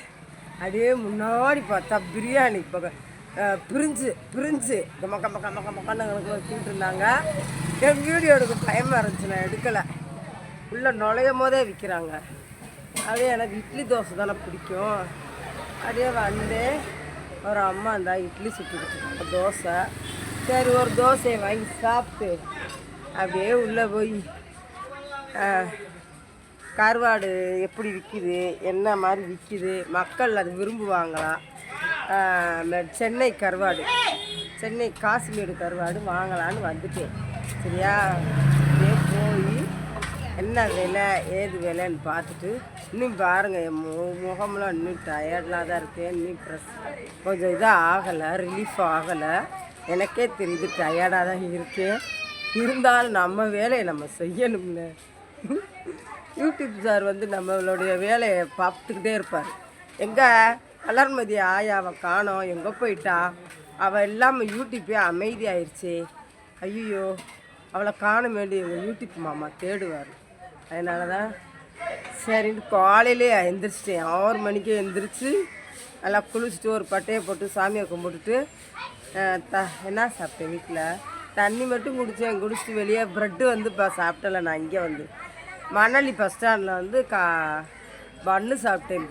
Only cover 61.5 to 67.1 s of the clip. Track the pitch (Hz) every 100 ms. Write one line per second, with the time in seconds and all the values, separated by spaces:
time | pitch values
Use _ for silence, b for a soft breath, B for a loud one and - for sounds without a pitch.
61.5 | 196 214 196 180 170 175 185 202 190 185
62.5 | 170 190 208 233 180 190 175 180 175 180
63.5 | - - - 190 208 202 214 254 262 220
64.5 | 214 240 233 185 214 175 170 220 214 214
65.5 | 180 160 - 175 170 165 - - - -
66.5 | - 190 214 214 196 190